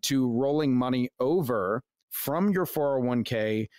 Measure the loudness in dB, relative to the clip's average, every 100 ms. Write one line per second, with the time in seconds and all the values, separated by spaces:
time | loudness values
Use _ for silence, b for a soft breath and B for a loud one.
0 | -2 0 0 0 0 2 2 2 2 0
1 | -2 -2 0 0 0 0 0 -2 -6 _
2 | _ -8 -4 0 0 0 -2 0 0 0
3 | 0 0 0 -2 0 -2 -4